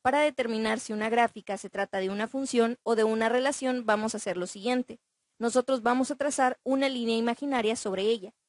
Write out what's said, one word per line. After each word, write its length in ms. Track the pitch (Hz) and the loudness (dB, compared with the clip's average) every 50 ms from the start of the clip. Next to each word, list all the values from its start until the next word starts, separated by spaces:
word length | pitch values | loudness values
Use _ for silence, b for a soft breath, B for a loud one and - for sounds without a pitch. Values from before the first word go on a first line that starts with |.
para 180 | - 254 277 294 | 0 2 2 4
determinar 600 | 302 302 269 - 247 226 220 220 220 220 220 220 | 2 2 2 0 -2 -2 -2 0 0 0 -2 -2
si 120 | - - | -4 -6
una 180 | 214 214 214 226 | -6 -4 -2 0
gráfica 480 | 226 233 233 226 - 214 - - 196 196 | 2 4 2 2 0 -4 -8 -8 -8 -8
se 100 | - 185 | -8 -8
trata 300 | - 202 196 - - 196 | -4 -4 -4 -2 -2 -2
de 120 | 190 190 | -2 -2
una 180 | 196 208 220 226 | -2 -4 -4 -4
función 500 | - 269 269 - - 240 226 226 247 - | -4 -4 -4 0 2 2 2 2 0 -2
o 140 | - 226 233 | -2 0 2
de 80 | 214 214 | 2 2
una 240 | 220 220 226 226 226 | 2 2 2 2 2
relación, 580 | 240 247 262 285 285 - 269 254 254 247 226 | 2 2 2 0 -2 -2 -2 -2 -2 0 0
vamos 280 | 220 208 214 214 220 - | 2 2 2 0 -2 -4
a 40 | 202 | -6
hacer 180 | - 196 175 | -6 -6 -4
lo 100 | 180 185 | -4 -6
siguiente. 540 | - - 202 190 240 254 254 247 - 233 - _ _ _ _ _ _ _ - | -6 -8 -6 -2 -2 0 0 -2 -4 -10 -18 _ _ _ _ _ _ _ -4
Nosotros 440 | 220 233 - 254 240 - 269 240 | -2 0 2 2 2 2 0 0
vamos 280 | 214 233 247 262 262 - | 2 2 2 2 2 0
a 60 | 285 | -2
trazar 420 | - 277 294 - - 262 254 254 - - | -2 -2 -2 0 2 2 2 0 -2 -2
una 240 | 254 269 269 277 269 | -2 0 2 2 0
línea 280 | 262 247 233 226 226 | 0 -2 -2 0 0
imaginaria 600 | 226 233 240 233 - 285 285 269 240 214 214 226 | 0 0 0 -2 -2 -2 -2 0 0 0 0 0
sobre 260 | - - 208 190 190 | -2 -4 -4 -2 0
ella 300 | 196 220 233 214 185 214 - _ _ | 0 0 0 0 -4 -10 -18 _ _